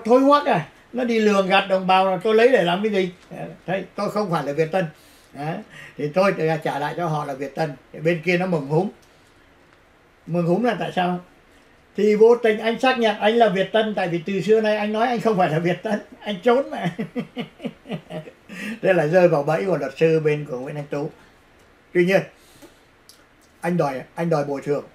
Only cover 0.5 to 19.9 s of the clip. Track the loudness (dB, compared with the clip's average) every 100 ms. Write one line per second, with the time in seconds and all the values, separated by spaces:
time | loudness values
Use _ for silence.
0.5 | -2 -4 -14 _ -6 -2 2 4 2 4
1.5 | 2 2 0 2 4 2 0 2 4 6
2.5 | 4 2 0 0 -2 -2 -6 -16 -14 -14
3.5 | -12 -6 -6 -6 -6 -4 -4 -2 -4 -2
4.5 | -2 -2 -2 -4 -8 _ _ _ -10 -8
5.5 | -10 -12 -20 -18 -8 -4 0 0 0 -2
6.5 | -2 -4 -4 -6 -4 -4 -4 -6 -8 -10
7.5 | -6 -6 -8 _ -4 -2 0 0 0 0
8.5 | -2 0 0 0 -6 _ _ _ _ _
9.5 | _ _ _ _ _ _ _ -6 -2 0
10.5 | 0 0 -2 -4 -2 -2 -4 -10 _ _
11.5 | _ _ _ _ 0 2 6 6 6 2
12.5 | 0 -2 0 0 2 0 2 2 4 4
13.5 | 2 0 0 0 -2 -4 -4 -4 -4 2
14.5 | 2 2 -2 -2 -2 0 0 0 2 0
15.5 | 0 -2 -2 -4 -6 -6 -14 -10 -2 2
16.5 | 2 0 -6 -6 -6 -8 -10 -10 -10 -12
17.5 | -12 -14 -14 -12 -14 -12 -14 -14 -20 -20
18.5 | -12 -12 -4 0 2 2 4 4 4 0
19.5 | -2 -2 -4 -4